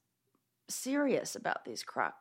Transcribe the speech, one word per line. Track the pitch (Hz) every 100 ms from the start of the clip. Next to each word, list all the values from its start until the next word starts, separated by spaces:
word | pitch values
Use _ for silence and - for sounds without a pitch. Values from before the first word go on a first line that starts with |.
| _ _ _ _ _ _ -
serious | - 254 285 277 180 -
about | - - -
these | - 110
Croc | - - 95 -